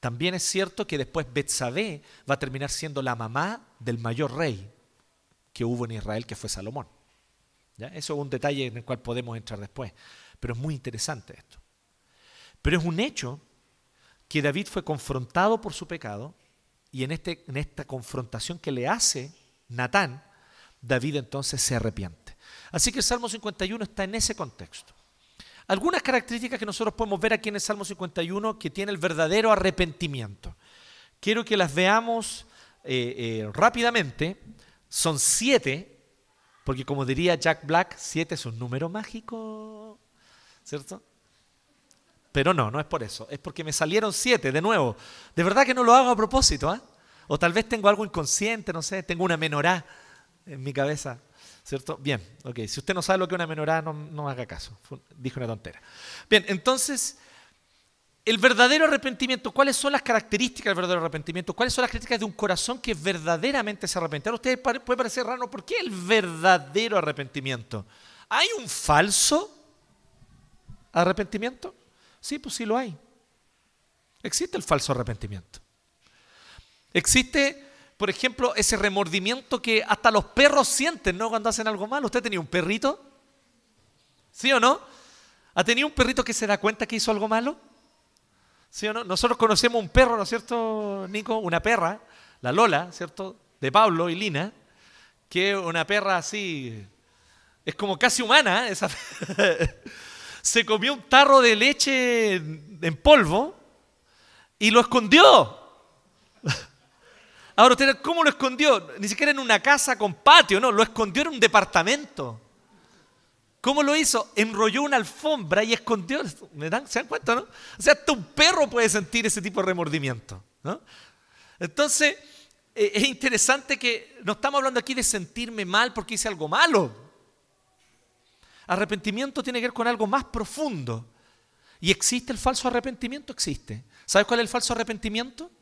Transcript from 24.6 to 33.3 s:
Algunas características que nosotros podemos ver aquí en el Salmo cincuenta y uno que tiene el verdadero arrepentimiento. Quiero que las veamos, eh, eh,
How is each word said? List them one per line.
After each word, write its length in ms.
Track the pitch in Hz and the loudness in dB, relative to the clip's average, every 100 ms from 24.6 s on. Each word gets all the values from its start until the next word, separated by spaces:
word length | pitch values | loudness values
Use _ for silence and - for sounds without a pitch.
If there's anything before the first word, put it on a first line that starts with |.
| 90 - - _ _ _ _ _ - - _ | -18 -18 -20 _ _ _ _ _ -20 -20 _
Algunas 360 | 196 262 359 | -2 0 -2
características 560 | - 247 240 233 233 254 | 0 -2 -2 -8 -8 -8
que 80 | 214 | -8
nosotros 280 | 196 220 | -4 -4
podemos 240 | - 220 196 | -4 -4 -2
ver 140 | 208 | 0
aquí 160 | 220 220 | -2 -4
en 60 | |
el 60 | 202 | -8
Salmo 240 | - 208 | -6 -6
cincuenta 380 | 196 202 185 - | -8 -10 -10 -6
y 80 | 170 | -6
uno 280 | 196 220 220 | -4 -6 -6
que 120 | 175 | -10
tiene 220 | 165 202 | -8 -6
el 60 | 196 | -4
verdadero 520 | 170 156 160 196 220 | -4 0 2 2 4
arrepentimiento. 1040 | 190 185 - 175 147 165 135 107 101 - - _ - - - _ _ | 4 2 0 -4 -4 -8 -8 -10 -14 -18 -18 _ -20 -20 -20 _ _
Quiero 240 | - 226 | -2 -2
que 120 | 226 214 | 0 0
las 180 | 175 | 2
veamos, 720 | 139 185 214 233 233 214 - - _ - _ | 2 4 4 2 -6 -6 -12 -18 _ -20 _
eh, 300 | - 131 120 - | -6 -4 -4 -6
eh, 340 | 117 | -6